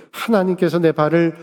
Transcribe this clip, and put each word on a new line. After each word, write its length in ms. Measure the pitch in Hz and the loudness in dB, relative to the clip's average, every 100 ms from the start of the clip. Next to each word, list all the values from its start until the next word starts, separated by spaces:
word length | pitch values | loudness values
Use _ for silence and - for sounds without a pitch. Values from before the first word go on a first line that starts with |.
| - | -20
하나님께서 680 | - - 214 185 175 175 165 | -12 -2 0 0 0 0 2
내 120 | 165 | 0
발을 460 | 156 151 165 170 165 | 0 0 2 0 -4